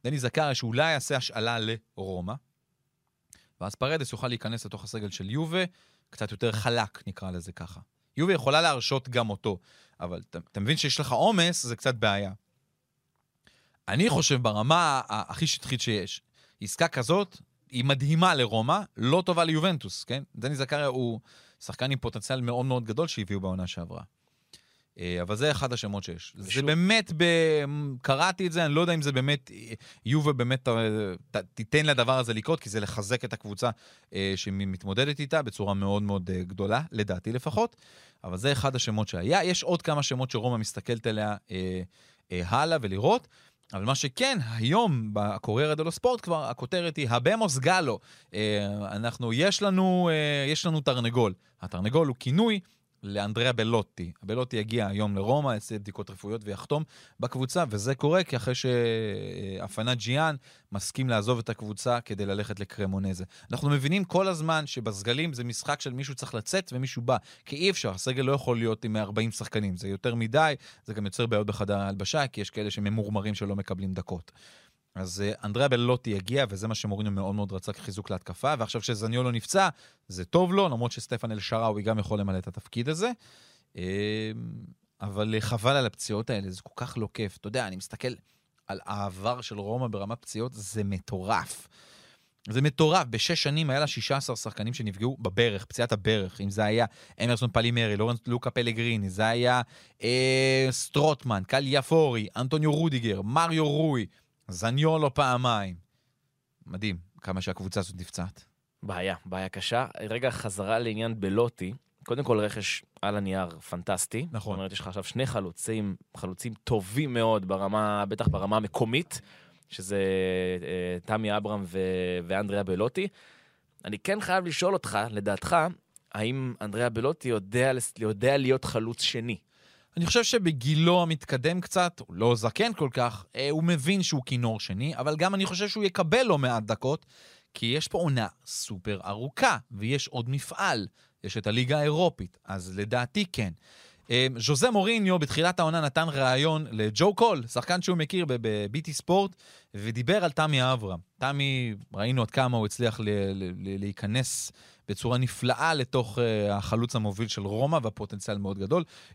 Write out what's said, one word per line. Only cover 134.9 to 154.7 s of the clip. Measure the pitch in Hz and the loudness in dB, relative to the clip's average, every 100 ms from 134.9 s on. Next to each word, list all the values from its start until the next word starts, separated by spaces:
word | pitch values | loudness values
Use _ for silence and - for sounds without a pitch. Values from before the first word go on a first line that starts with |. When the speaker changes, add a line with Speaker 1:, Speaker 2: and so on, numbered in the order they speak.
| 147 | -2
Speaker 1:
אבל | 135 156 | -2 2
גם | 180 | 2
אני | 196 185 | 2 0
חושב | 180 208 | 0 -2
שהוא | 220 | 0
יקבל | 202 190 170 226 | 0 2 4 4
לא | 247 151 | 6 4
מעט | 127 117 | 4 2
דקות, | 104 113 131 156 _ - - - _ | 0 0 0 -2 _ -20 -20 -20 _
כי | - 117 | -4 -2
יש | 143 - | 0 -2
פה | - | 0
עונה | 170 123 104 _ - | 2 2 0 _ -10
סופר | - - 95 107 98 98 | -8 -8 -6 -4 -4 -4
ארוכה, | 101 135 - 262 139 - | -6 -6 2 4 4 -4
ויש | 110 110 139 - | -6 -2 -2 -2
עוד | 127 120 | -4 -2
מפעל, | 139 - - 190 123 95 _ _ _ | -4 -6 -2 0 0 -4 _ _ _
יש | 104 113 | -8 -4
את | 104 | 0
הליגה | 113 127 147 | 0 2 2
האירופית, | 147 151 175 - 92 _ | 2 2 2 0 -12 _
אז | - 95 90 92 | -10 -10 -8 -6
לדעתי | 104 123 120 208 202 | -2 0 0 -2 -2
כן. | - 98 82 _ - - _ - | -2 -4 -6 _ -20 -20 _ 0
אה, | 120 131 120 | 2 2 0
ז'וזה | 113 135 247 | 0 4 4
מוריניו | 214 196 233 190 180 | 4 2 2 4 2
בתחילת | 147 156 170 180 | 2 2 2 4
העונה | 160 165 | 2 2
נתן | 147 160 165 | 2 2 0
ראיון | 139 131 131 156 156 151 | 2 4 4 4 2 -2
לג'ו | 110 107 107 185 | -2 0 4 4
קול, | 190 233 165 117 | 6 4 4 -2
שחקן | 123 - 180 | -6 0 0
שהוא | 180 175 | 2 0
מכיר | 151 185 | 0 0
ב-, | 160 120 | 0 0
ב-B | 110 104 101 135 156 | 0 -2 -2 -4 -6
T | |
ספורט, | 143 - 185 196 - - - _ | -8 2 2 2 -4 -20 -20 _
ודיבר | 101 107 113 120 202 | -8 -6 -2 2 2
על | 180 | 2
תמי | 147 156 139 127 | 2 2 4 4
אברהם. | 127 101 90 - _ | 2 -2 -6 -10 _
תמי, | 131 143 139 131 120 104 - | -2 0 0 0 -2 -6 -10
ראינו | 98 110 127 | -2 0 2
עד | 110 | 2
כמה | - 127 117 | 2 2 2
הוא | 107 | 0
הצליח | - 117 110 | 0 0 0
ל-, | |
ל-, | 107 104 98 | 0 0 0
ל-, | 98 92 90 95 98 | -2 -6 -6 -6 -4
להיכנס | 101 104 101 123 127 - - - - | -6 -4 -2 -2 -2 -4 -8 -14 -20